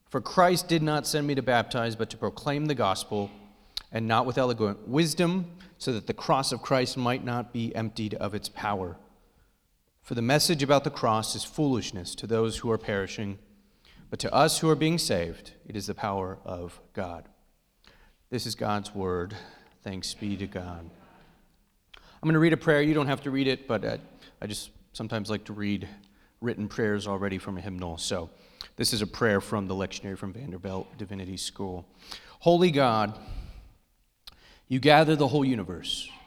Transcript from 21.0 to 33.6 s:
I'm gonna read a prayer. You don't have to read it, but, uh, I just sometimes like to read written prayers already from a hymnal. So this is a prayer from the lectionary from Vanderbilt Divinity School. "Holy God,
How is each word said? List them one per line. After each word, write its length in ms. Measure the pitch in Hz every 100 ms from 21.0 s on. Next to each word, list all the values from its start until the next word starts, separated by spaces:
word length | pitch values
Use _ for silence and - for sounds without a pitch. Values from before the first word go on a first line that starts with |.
| - - - _ _ _ _ _ _
I'm 340 | - - - 160
gonna 120 | 160
read 120 | 165
a 40 | -
prayer. 260 | - 147
You 120 | 147
don't 120 | 151 139
have 160 | 135
to 80 | 143
read 160 | 135 131
it, 220 | 127 -
but, 160 | 110
uh, 140 | 110 113 - - - _
I 80 | 104
just 220 | 104 - - -
sometimes 380 | - 113 113 104
like 140 | 104
to 80 | -
read 360 | 104 101 101 95 - - _ _ _
written 260 | 117 107 104
prayers 400 | - 110 104 101
already 320 | 98 101 95
from 180 | 101 92
a 40 |
hymnal. 360 | 98 90 90 82
So 320 | - 95 82 - - - -
this 180 | - 117
is 100 | 107
a 40 | 104
prayer 340 | - 117 101
from 280 | - 107 95
the 60 |
lectionary 440 | 95 92 - 101 95
from 140 | 98
Vanderbilt 680 | 98 139 90 95 95 - -
Divinity 380 | 101 98 92 90
School. 500 | - - 98 90 - _ - - - -
"Holy 320 | 165 170 185
God, 440 | 143 127 110 104 110 - - - -